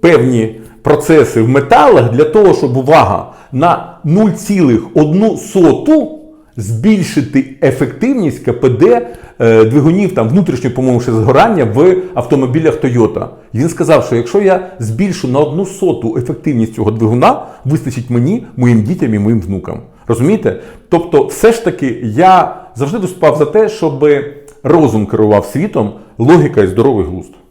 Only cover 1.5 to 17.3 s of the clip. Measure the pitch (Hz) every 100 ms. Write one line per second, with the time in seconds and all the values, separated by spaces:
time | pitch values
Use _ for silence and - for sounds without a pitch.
1.5 | 131 - 247 294 202 113 120 156 220 202
2.5 | 156 139 120 127 156 107 95 - - -
3.5 | 127 165 160 - - 156 170 220 170 -
4.5 | 202 151 113 - - 151 170 220 185 -
5.5 | 190 165 - - 311 247 - - - _
6.5 | - 101 110 165 214 170 - 127 - 131
7.5 | - 147 123 139 - 247 269 170 - -
8.5 | - 127 113 185 240 - - - _ 117
9.5 | 113 110 135 143 180 196 - 113 156 170
10.5 | 131 135 - 131 120 123 139 110 131 214
11.5 | 202 117 107 175 185 - - - 139 131
12.5 | 135 156 151 135 120 110 - - - -
13.5 | 110 156 170 165 151 - 120 117 202 196
14.5 | 185 185 - 113 113 202 180 123 127 151
15.5 | 151 190 - 185 - 113 120 120 147 -
16.5 | 127 110 110 107 110 110 120 170